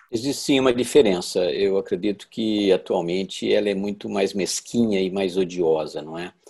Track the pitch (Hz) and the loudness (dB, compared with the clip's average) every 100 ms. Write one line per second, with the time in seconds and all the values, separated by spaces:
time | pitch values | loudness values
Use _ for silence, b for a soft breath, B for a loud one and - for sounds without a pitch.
0 | - 117 135 131 - 139 131 120 131 151 | -8 -4 -2 -2 2 4 4 2 4 6
1 | 113 87 - 98 87 69 98 98 95 92 | 6 4 0 -2 0 0 0 0 -2 -2
2 | 101 98 - - 110 104 101 92 - 98 | -2 -4 -8 -6 -2 2 4 2 2 -2
3 | 85 90 92 - 110 104 104 98 101 101 | -2 -4 -4 -4 0 0 0 -2 -4 -6
4 | 110 101 101 104 87 - - 120 113 98 | -6 -2 -2 -2 -4 -4 -4 0 2 2
5 | 95 98 95 90 90 90 82 80 73 76 | 0 -2 -2 0 -2 0 2 2 -2 -8
6 | 78 82 87 - b | -10 -10 -12 -14 b